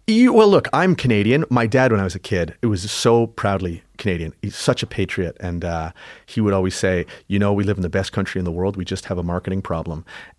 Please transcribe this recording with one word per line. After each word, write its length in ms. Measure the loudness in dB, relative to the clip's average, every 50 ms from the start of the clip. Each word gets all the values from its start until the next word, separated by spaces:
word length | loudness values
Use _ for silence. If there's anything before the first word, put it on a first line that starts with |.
| _ 0
You, 240 | 4 6 6 6
well, 160 | 8 8 8 8
look, 180 | 6 4 4 2
I'm 240 | 0 2 2 2 2
Canadian. 480 | 2 2 2 2 4 4 4 2 2 2 0
My 200 | 0 0 0 2
dad, 240 | 2 2 4 4
when 80 | 2 2
I 40 | 0
was 120 | -2 -4
a 20 | -8
kid, 380 | -6 -4 -2 -2 -2 -4 -4 _
it 60 | -2
was 240 | -2 -2 -2 -4 -6
so 380 | -8 0 2 4 4 4 2 0
proudly 560 | -2 -2 -2 0 0 0 -2 -4 -6 -8 -12 _ _ -6
Canadian. 360 | -4 -4 -2 -2 -4 -8 -8 _
He's 140 | -10 -10 -8
such 260 | -2 -2 -2 0 0
a 40 | -4
patriot. 500 | -6 -4 -4 -4 -4 -2 -4 -6 -6 -6 -8
And, 260 | -8 -6 -6 -4 -4
uh, 280 | -4 -4 -6 -6 -8 -10 -14 -20 -20 -20 -20 _
he 140 | -8 -4 0
would 140 | 0 2 2
always 200 | 2 0 0 -2
say, 320 | -2 0 0 0 0 -2 -6 -10 -20 _ _
"You 100 | -2 0
know, 140 | 0 2
we 100 | 0 0
live 140 | 0 -2 -2
in 60 | -2
the 60 | -4 -2
best 220 | -2 -2 -4 -2
country 300 | -4 -4 -4 -4 -4 -4
in 40 | -4
the 60 | -4
world. 260 | -4 -2 -4 -4 -4
We 80 | -4 -6
just 200 | -6 -8 -8 -6
have 140 | -6 -6 -4
a 40 |
marketing 400 | -4 -4 -4 -4 -4 -4 -6 -6
problem." 420 | -4 -4 -6 -6 -6 -6 -10 -10 -12 -14 -20 -20 -20 -20 _